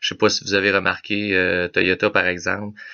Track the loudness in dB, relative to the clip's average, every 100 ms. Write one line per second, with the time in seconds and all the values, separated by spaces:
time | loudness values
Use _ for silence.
0 | -6 2 2 2 -2 0 2 2 0 -4
1 | -4 -4 0 2 2 0 0 0 2 2
2 | 2 2 0 -2 -4 -6 -8 -14 -20